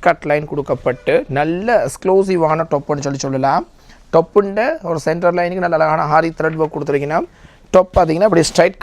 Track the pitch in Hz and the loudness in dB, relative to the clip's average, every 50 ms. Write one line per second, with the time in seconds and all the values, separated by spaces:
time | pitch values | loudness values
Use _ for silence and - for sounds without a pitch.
0 | - 175 160 - - 151 147 151 151 147 147 143 139 - 135 123 - 131 127 - | 0 0 0 0 0 -2 -2 -2 -2 -4 -6 -6 -4 -4 -4 -4 -2 -4 -4 -4
1 | - 139 147 - 302 - 131 135 151 160 170 180 208 240 233 190 - 139 - - | -2 0 0 0 0 0 -2 -2 -2 -2 -2 -4 -2 0 0 2 0 -2 -6 -4
2 | - 185 190 190 190 190 190 170 160 156 156 165 160 - 147 143 139 - 151 143 | -2 2 2 2 2 2 0 0 0 0 0 0 -2 -2 -2 -4 -2 -2 -4 -4
3 | 139 139 139 135 - 139 135 131 135 135 147 175 349 - _ _ _ - - - | -4 -4 -6 -4 -4 -4 -4 -2 0 0 0 0 -2 -6 _ _ _ -20 -20 -20
4 | - - - 165 165 - - 208 202 196 196 214 233 285 330 311 185 170 165 151 | -8 0 0 0 2 2 2 0 0 0 -2 -2 -2 -2 -4 -6 -6 -6 -6 -4
5 | - 160 165 170 180 175 175 180 175 175 185 190 175 175 165 156 160 156 156 160 | -2 -4 -4 0 0 0 0 0 -2 -2 -2 -4 -2 0 0 0 0 2 0 0
6 | 156 151 151 160 165 165 160 - 156 160 160 156 156 151 - 151 151 - 147 139 | 0 2 2 2 2 0 -2 -2 -4 -2 -2 -2 -4 -4 -4 -6 -4 -2 -2 -2
7 | 143 143 156 175 339 - _ - - - - _ _ _ - 185 180 - - 190 | -2 -2 -2 -4 -4 -4 _ -20 -20 -20 -20 _ _ _ 4 4 4 4 2 0
8 | 175 160 160 170 202 220 180 170 151 - - - 117 - 196 - | 2 2 2 2 2 4 4 4 2 2 2 2 2 2 0 0